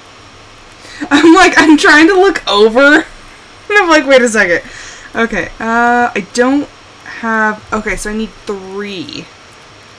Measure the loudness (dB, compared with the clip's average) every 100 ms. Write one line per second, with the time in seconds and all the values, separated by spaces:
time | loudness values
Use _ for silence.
0 | -20 -20 -20 -20 -20 -20 -20 -20 -20 -16
1 | -2 2 4 6 4 2 4 4 4 4
2 | 4 4 2 0 -4 0 2 4 4 2
3 | -2 -16 -20 -20 -20 -20 -4 -2 2 0
4 | 2 2 2 0 0 -2 -6 -20 -20 -20
5 | -12 -6 -6 -6 -10 -10 -4 -2 0 0
6 | -2 -4 -8 -2 0 -2 -6 -14 -20 -20
7 | -20 -10 -6 -2 -4 -6 -8 -8 -8 -8
8 | -8 -8 -10 -12 -12 -12 -12 -12 -12 -12
9 | -14 -16 -18 -20 -20 -20 -20 -20 -20